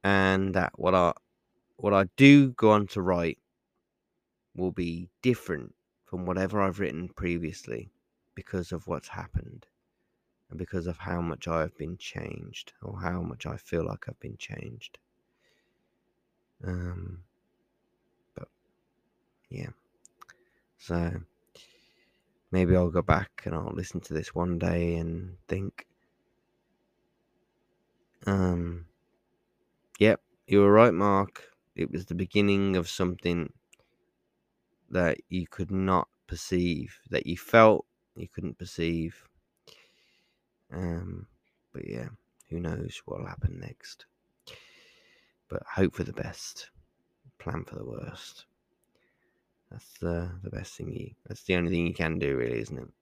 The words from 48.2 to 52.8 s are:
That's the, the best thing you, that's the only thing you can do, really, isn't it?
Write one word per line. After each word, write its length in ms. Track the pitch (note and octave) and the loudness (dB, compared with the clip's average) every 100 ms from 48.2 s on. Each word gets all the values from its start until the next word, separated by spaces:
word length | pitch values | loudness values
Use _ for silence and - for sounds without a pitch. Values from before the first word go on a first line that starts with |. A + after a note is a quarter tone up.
| - - _ _ _ _ _ _ _ _ _ _ _ _ _ | -20 -20 _ _ _ _ _ _ _ _ _ _ _ _ _
That's 280 | - - - | -20 -20 -8
the, 300 | F2 E2+ F2 F2 | -4 -4 -4 -10
the 80 | F#2+ | -10
best 240 | - F#2+ | -10 -12
thing 180 | - - | -12 -12
you, 180 | F2 - - - | -10 -12 -16 -16
that's 160 | - | -12
the 140 | - F2+ | 0 0
only 140 | F2 | 2
thing 160 | F2 E2+ | 0 -2
you 80 | |
can 260 | E2+ E2 D#2+ | -2 -2 0
do, 160 | C#2+ C2+ | -2 0
really, 240 | A#1+ A#1+ | -2 -4
isn't 180 | A#1+ | -6
it? 100 | C#2 | -12